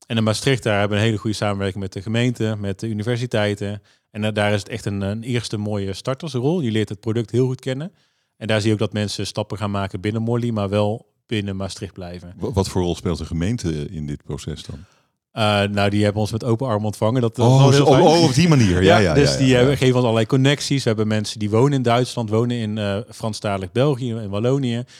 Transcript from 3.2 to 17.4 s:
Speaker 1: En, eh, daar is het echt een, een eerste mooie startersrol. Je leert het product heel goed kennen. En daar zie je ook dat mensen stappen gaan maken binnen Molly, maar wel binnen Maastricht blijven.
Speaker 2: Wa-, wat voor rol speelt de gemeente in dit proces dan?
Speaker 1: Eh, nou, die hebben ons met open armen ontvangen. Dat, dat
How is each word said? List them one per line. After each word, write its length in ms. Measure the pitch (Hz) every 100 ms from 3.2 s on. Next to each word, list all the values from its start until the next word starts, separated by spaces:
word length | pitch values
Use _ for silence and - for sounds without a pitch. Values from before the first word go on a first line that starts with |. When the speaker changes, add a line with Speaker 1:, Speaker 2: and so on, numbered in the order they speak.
| 123 110 104 104 101 104 _ _ _
Speaker 1:
En, 140 | 107
eh, 80 | 107
daar 200 | 104 104
is 60 | 104
het 100 | -
echt 160 | 107
een, 160 | - 101
een 220 | 98 107
eerste 340 | 117 120 - 107
mooie 360 | 104 104 98
startersrol. 680 | 95 - 131 165 127 131 180
Je 100 | 123
leert 180 | 107 104
het 120 | 104
product 300 | 113 110 113
heel 160 | 120 131
goed 140 | 127
kennen. 320 | 135 131 170 _ _ _ _ -
En 100 | 110
daar 120 | 110
zie 60 | 107
je 60 |
ook 60 | 104
dat 120 | 110
mensen 340 | 107 101 - 101
stappen 320 | - 104 101
gaan 120 | 101
maken 300 | 101 98 95
binnen 220 | 104 113
Molly, 280 | 113 120 120
maar 180 | 110 101
wel 440 | 104 104 113 _ _ -
binnen 300 | 107 101 95
Maastricht 360 | 98 - 98
blijven. 420 | - 87 90 87 90
Speaker 2:
Wa-, 160 | 107
wat 160 | 98 92
voor 140 | 95
rol 140 | 90 82
speelt 220 | 90 80
de 60 |
gemeente 640 | 78 82 90 120 85 76 73
in 180 | 80 73
dit 160 | 71
proces 400 | - 73 - 76
dan? 160 | - 71 - _ _ _ _
Speaker 1:
Eh, 320 | - 107 104
nou, 280 | 101 104 101
die 140 | 104
hebben 160 | 104 101
ons 120 | 107
met 120 | 110
open 220 | 127 113 131
armen 180 | 107 107
ontvangen. 340 | - 110 127
Dat, 160 | 117
dat 100 | -